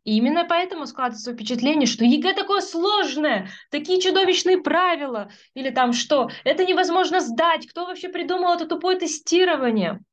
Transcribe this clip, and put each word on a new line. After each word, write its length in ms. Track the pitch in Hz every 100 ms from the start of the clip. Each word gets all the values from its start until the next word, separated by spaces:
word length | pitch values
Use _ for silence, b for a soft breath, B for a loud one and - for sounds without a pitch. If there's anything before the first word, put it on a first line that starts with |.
И 140 | - 214
именно 260 | 254 320
поэтому 440 | 339 339 359 339 277
складывается 460 | - 254 220 247
впечатление, 520 | 240 214 247 269 311 247
что 180 | -
егэ 300 | 240 302 359
такое 280 | 392 370 403
сложное, 880 | - 330 381 415 311 262 302 208 190 B B
такие 320 | 294 302 370
чудовищные 560 | 370 381 370 349 359 370
правила, 720 | 302 320 359 330 277 226 196 B B
или 160 | 262 262
там 240 | 247 247
что, 360 | 240 - 285 233 B
это 220 | 262 330 359
невозможно 560 | 349 339 349 330 359
сдать, 460 | 247 233 339 311 320
кто 180 | 330 359
вообще 240 | 359 370
придумал 460 | 349 285 359 359 339
это 100 | 320
тупое 320 | 320 349 370
тестирование? 1040 | 339 - - 339 359 302 247 220 175 - -